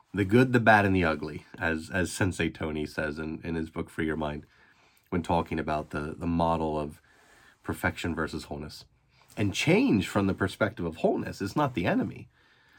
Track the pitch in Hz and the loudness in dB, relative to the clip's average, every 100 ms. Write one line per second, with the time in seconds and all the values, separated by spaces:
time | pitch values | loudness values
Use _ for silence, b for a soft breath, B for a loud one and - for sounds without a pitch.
0 | _ 95 95 120 131 120 110 107 101 95 | _ -2 6 6 8 6 8 8 8 4
1 | 82 78 76 73 - - 85 80 80 95 | 4 0 -4 -10 -14 -4 -2 -2 -4 -4
2 | 85 - 101 85 82 - 80 78 76 - | -2 0 0 0 -2 -4 -6 -4 -6 -4
3 | 78 76 80 80 80 82 78 85 82 - | -6 -4 -8 -8 -6 -6 -6 -6 -8 -4
4 | 80 78 76 73 - b b b b b | -4 -2 -4 -6 -12 b b b b b
5 | b 90 82 85 85 80 76 76 76 76 | b -4 0 0 0 -4 -2 -4 -4 -6
6 | 76 - 85 85 82 80 78 76 76 - | -6 -6 -2 0 2 2 0 -2 -6 -10
7 | _ b b b b b - 82 90 87 | _ b b b b b -8 -4 -2 -2
8 | 87 80 78 80 - 73 76 - - _ | -4 -2 -4 -6 -8 -10 -10 -14 -20 _
9 | _ b b - 104 90 - 190 269 120 | _ b b -4 -2 0 2 4 6 4
10 | 92 104 98 90 98 - 104 - 85 80 | 2 0 0 0 -2 0 -2 -2 -6 0
11 | 190 - - - 98 - 143 - 139 220 | 0 0 -4 -6 -4 0 0 0 0 0
12 | - - - b b b b | -2 -8 -18 b b b b